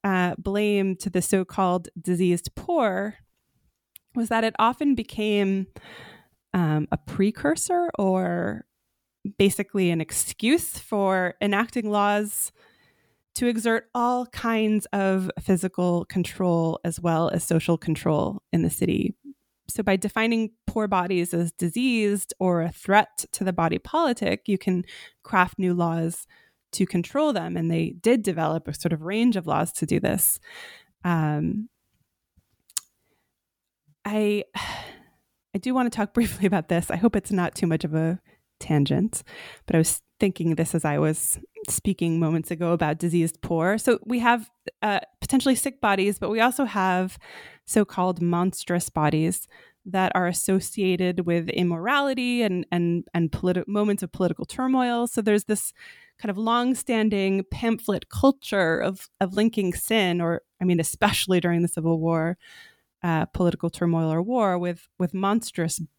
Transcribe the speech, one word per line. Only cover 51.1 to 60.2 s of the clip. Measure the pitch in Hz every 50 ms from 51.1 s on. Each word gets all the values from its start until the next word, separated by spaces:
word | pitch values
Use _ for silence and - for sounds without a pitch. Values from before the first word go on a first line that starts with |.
| 175 180 170
with | 170 170 170 165 -
immorality | - - 180 175 170 165 175 233 285 285 285 277 262 262 247 247 247 240
and, | 226 208 185 180 - _
and, | 180 175 175 170 170 175 - -
and | - 175 170 156
politi-, | - - - 180 180 185 - -
moments | 202 208 208 208 202 202
of | 196 175
political | - - 190 175 170 - -
turmoil. | - - - 254 254 262 262 254 240 240 233 240
So | 240 - 240
there's | 208 214 208 208 -
this | - 214 202 - - - _ - - - - - _ _ _
kind | - 208
of | 190 196
longstanding | 220 226 233 240 240 254 262 - - - 240 220 214 220 208 196 190 190 190 196 190 _
pamphlet | - - - 226 220 - - - 202 - - _
culture | - - - 269 269 _ - - 214 196 180 160 160 -
of, | - 185 190 190 - - _ _
of | 196 180 190
linking | 208 214 226 226 214 196 180 170
sin, | - - - 220 226 196 180 175 175